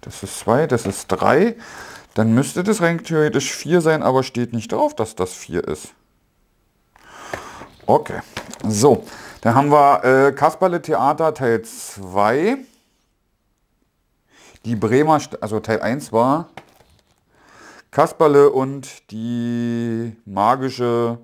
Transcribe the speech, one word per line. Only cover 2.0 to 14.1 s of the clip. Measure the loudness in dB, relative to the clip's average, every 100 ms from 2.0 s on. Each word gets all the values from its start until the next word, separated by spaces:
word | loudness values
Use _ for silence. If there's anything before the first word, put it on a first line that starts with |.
| -10
Dann | -2 2
müsste | 2 0 -4
das | -2 0
rein | 0 0
theoretisch | -2 0 2 0 -4
vier | -10 0 2
sein, | 2 2
aber | 2 0
steht | 0 -4 -4
nicht | -4 -4
drauf, | -2 -2
dass | -2 -8 -4
das | -6
vier | -6 -8 -6 -6
ist. | -8 -10 _ _ _ _ _ _ _ _ _ _ _ -20 -20 -14 -14 -14 -20 -20 _ 0
Okay, | 0 0 -12 -12 -16 -16 -8 -4
so. | 2 4 4 0 -20 -20 -4
Dann | 0
haben | 2 4
wir, | 6 6 4
äh, | 4 4 4
Kasperle | 4 0 2 -2 -2
Theater | -2 0 0 0 -2
Teil | 0 0 0
zwei. | -2 -16 -16 -14 -6 0 2 2 0 -2 -8 _ _ _ _ _ _ _ _ _ _ _ _ _ _